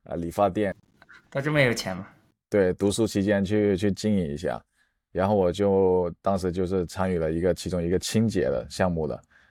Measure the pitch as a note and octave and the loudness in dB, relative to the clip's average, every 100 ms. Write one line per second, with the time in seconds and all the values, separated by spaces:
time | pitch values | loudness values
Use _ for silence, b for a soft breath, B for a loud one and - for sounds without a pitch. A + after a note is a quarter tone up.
0 | - E2+ E2+ E2+ G2+ F2+ G2+ - _ _ | -10 -8 -6 0 0 0 -4 -4 _ _
1 | - B _ C#3 C#3+ D3+ B2+ A2+ F#2+ F#2 | -20 B _ -6 -2 2 2 0 -4 -8
2 | G2+ - _ _ _ G#2 F#2 F2 G2+ G2+ | -12 -18 _ _ _ 2 2 2 0 2
3 | G#2+ G2+ G2 G2+ F#2+ G#2+ G#2 F#2 G#2 F#2 | 0 2 2 0 2 2 2 2 0 0
4 | G#2+ G2+ D#2 D2 D#2 A#1 - _ _ _ | 0 0 -2 -4 -6 -6 -10 _ _ _
5 | _ E2+ F#2+ G#2 F2+ F2+ G2+ G2 F#2 F2+ | _ -2 2 2 2 2 2 4 4 4
6 | F2 E2+ F#2+ G2 F2+ F2 F2+ F#2 E2 - | 0 -2 -2 0 -2 -2 -2 -2 -2 -2
7 | F#2+ F2 D#2+ E2 F2+ E2+ - F2 E2 G#2+ | -2 0 -2 0 0 0 -2 -4 0 -2
8 | - G#2+ A2+ G2 C2 B1 B1 - F#2 E2 | 0 0 0 0 0 -2 -6 -2 -2 0
9 | D2+ A#1 b b b | -4 -8 b b b